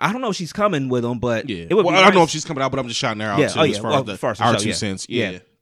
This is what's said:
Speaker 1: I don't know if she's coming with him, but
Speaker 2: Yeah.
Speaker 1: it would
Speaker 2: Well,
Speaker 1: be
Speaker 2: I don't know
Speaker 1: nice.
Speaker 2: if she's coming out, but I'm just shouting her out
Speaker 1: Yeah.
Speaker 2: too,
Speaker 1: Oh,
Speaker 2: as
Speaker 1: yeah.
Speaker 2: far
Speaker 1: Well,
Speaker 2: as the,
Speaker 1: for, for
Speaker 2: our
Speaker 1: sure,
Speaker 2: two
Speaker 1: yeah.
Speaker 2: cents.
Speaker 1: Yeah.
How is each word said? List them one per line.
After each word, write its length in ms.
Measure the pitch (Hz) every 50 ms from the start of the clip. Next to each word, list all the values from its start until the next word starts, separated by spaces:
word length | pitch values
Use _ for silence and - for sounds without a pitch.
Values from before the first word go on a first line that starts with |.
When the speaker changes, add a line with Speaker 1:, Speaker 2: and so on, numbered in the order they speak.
Speaker 1:
I 140 | - 165 208
don't 80 | 254
know 80 | 262 226
if 80 | 185 -
she's 160 | 180 151 -
coming 340 | - 208 208 175 143 135 131
with 160 | 127 123 117
him, 160 | 120 123 117
but 300 | 110 123 117 110 - 139
Speaker 2:
Yeah. 160 | 107 85 82 82
Speaker 1:
it 40 | 175
would 100 | 220 185
Speaker 2:
Well, 80 | 175 170
Speaker 1:
be 60 | 190
Speaker 2:
I 40 | 190
don't 80 | 185 190
know 80 | 185
Speaker 1:
nice. 80 | 165 151
Speaker 2:
if 20 |
she's 140 | - 156 -
coming 180 | - 165 135 135
out, 80 | 135
but 80 | 127 135
I'm 80 | 131 120
just 100 | 113 -
shouting 200 | - 123 110 107
her 80 | 107 107
out 120 | 101 98
Speaker 1:
Yeah. 100 | - -
Speaker 2:
too, 100 | 98 127
Speaker 1:
Oh, 40 | 160
Speaker 2:
as 80 | 143 107
Speaker 1:
yeah. 60 | 101
Speaker 2:
far 100 | 107 117
Speaker 1:
Well, 80 | - 135
Speaker 2:
as 60 | 131
the, 120 | 104 98 90
Speaker 1:
for, 160 | - 127 107
for 100 | - 110
Speaker 2:
our 100 | 120 117
Speaker 1:
sure, 60 | 104
Speaker 2:
two 60 | 101 110
Speaker 1:
yeah. 60 | 90
Speaker 2:
cents. 300 | 87 113 104 95 92 - -
Speaker 1:
Yeah. 300 | - 113 110 95 90 90 - _ _ _